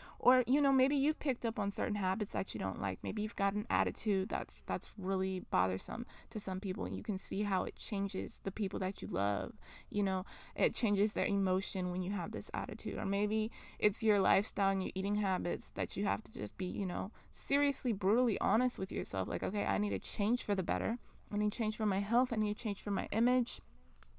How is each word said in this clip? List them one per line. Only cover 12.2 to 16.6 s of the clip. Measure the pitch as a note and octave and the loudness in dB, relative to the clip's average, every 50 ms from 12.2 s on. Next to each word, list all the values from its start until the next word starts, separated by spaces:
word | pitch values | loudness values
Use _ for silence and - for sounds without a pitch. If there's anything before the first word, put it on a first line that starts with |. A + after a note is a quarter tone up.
| E3+ - - | -2 -4 -4
this | - G3 - - | -4 -6 -4 -4
attitude. | - G3 - - - - G#3+ - - | -4 -4 -4 -8 -6 -6 -6 -4 -2
Or | G3+ | -2
maybe | F#3+ G3 G3 G#3 G3+ A3 A3 G#3+ A3 - - - - - - | 0 0 0 2 2 2 0 0 -2 -4 -10 -16 -18 -6 2
it's | G#3+ G#3+ G3+ - - | 2 2 2 4 4
your | A3 G#3 G3+ | 4 6 6
lifestyle | F#3+ G3+ G#3 F#3+ G#3 - - - G3 G3 G3 | 6 6 6 6 4 0 0 2 2 2 2
and | F#3+ F#3 | 2 0
your | - - | 0 -2
eating | F#3+ F#3 G3+ G#3 | -2 0 0 0
habits | G#3 G#3 F#3+ F#3 F#3 F#3 F3+ E3+ - - - | 2 2 2 0 0 0 -2 -2 -2 -4 -8
that | - G3 F#3+ - - | -4 -4 -4 -2 -2
you | G3+ G3+ | -2 0
have | G3+ G3 - - | 0 0 -2 -4
to | - - | -8 -8
just | - G#3 G#3 - | -6 -6 -6 -4
be, | - | -4